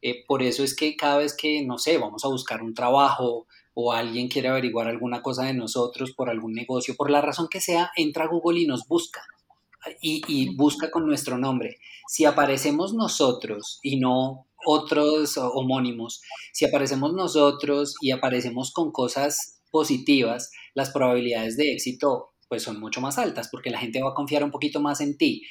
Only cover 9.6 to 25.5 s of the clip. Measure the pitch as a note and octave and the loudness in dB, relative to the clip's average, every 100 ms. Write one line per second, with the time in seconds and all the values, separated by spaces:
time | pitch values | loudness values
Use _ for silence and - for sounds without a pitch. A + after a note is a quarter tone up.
9.6 | _ _ - - E3 D#3 D#3+ C#3+ C3 - | _ _ -18 -8 -4 -4 -2 0 0 4
10.6 | D3 - D#3+ E3 D#3 C#3 - B2 C3+ B2+ | 2 4 -2 0 0 0 -2 -2 -2 -2
11.6 | - - - - - - D3+ D3 C#3 C3+ | -4 -8 -20 -20 -10 4 4 6 4 2
12.6 | C#3+ D3 F#3+ A3+ G#3 - C3+ B2 A2 G#2 | 0 0 0 0 -2 2 2 2 -4 -8
13.6 | - - C#3+ C3+ B2+ B2+ C3 C3+ _ _ | -8 -8 -2 0 2 2 0 -4 _ _
14.6 | - D3+ - D3 D3 D#3 C#3+ - B2 C3 | 2 2 4 2 4 4 0 0 -2 -2
15.6 | B2+ C3 B2 A#2 A#2 - - - - - | 0 0 0 -4 -8 -10 -14 -18 -12 0
16.6 | D3 C#3+ C3+ C3+ D3 F#3 F3+ D3 C#3+ C#3+ | 2 2 0 0 0 0 0 6 6 4
17.6 | C#3+ C#3+ C#3+ - C3+ C3 C3 B2 B2 A#2+ | 0 0 0 -2 -2 0 0 0 -2 -6
18.6 | C3+ - D#3+ - B2 C3+ D3 C#3+ - _ | -6 -2 -2 0 -2 0 -2 -2 -8 _
19.6 | _ D#3 D#3 B2+ C3+ C#3 A2+ A#2+ - - | _ 0 2 0 4 4 4 -2 -8 -14
20.6 | - C3+ C3+ C#3+ B2+ B2 A#2+ A2+ A2+ A2+ | -10 -4 -4 2 4 4 2 -2 -2 0
21.6 | D3 - B2+ B2+ C#3+ B2 - _ _ A#2 | 0 0 -4 0 0 0 -4 _ _ -6
22.6 | A#2 G#2+ G#2+ A#2 C3 C3+ G#3+ - - - | -6 -8 -8 -6 -4 -2 -2 -4 -10 -8
23.6 | C3 A2+ A#2+ C3 C3+ C3+ C#3 D3 C#3+ - | -6 -6 -4 -2 -2 -2 0 0 0 -2
24.6 | D3 D3 D3 C#3+ C#3+ C#3+ D3+ A2 - | -2 0 0 0 -2 2 2 2 -6